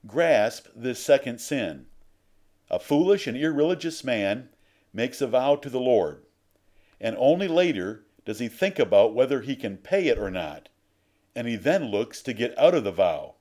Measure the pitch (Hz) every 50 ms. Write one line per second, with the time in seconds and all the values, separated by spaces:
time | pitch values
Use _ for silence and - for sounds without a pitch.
0 | - - 101 151 170 165 147 110 104 117 - - _ - _ 117 117 127 120 -
1 | - - 143 135 - 131 120 117 - - 151 135 110 85 73 67 64 - - -
2 | - - _ _ _ _ _ _ _ _ _ _ _ _ - 90 - - 143 147
3 | 175 185 202 196 - 135 117 131 151 160 156 139 147 165 185 156 - 165 160 -
4 | - 131 120 107 101 98 104 127 131 - _ _ _ _ _ _ _ _ - 101
5 | 117 127 127 - 143 120 110 127 127 139 147 143 - 139 123 127 127 127 123 107
6 | 87 76 71 - _ _ _ _ _ _ _ _ _ _ _ _ _ _ _ _
7 | - 113 110 - 123 139 160 175 202 180 160 170 180 175 135 98 90 98 110 110
8 | _ _ _ _ _ - 110 110 123 113 - - 185 202 190 - 123 92 104 101
9 | 107 113 110 120 131 135 143 131 107 131 135 - - 101 98 - _ - 185 202
10 | 180 147 117 101 104 95 92 90 85 76 73 78 _ - _ _ _ _ _ _
11 | _ _ _ _ _ _ _ 120 120 120 117 104 90 139 175 196 156 120 101 101
12 | 120 - - - - 135 117 104 117 120 - - 139 170 180 156 110 98 90 90
13 | 95 87 78 73 76 - - _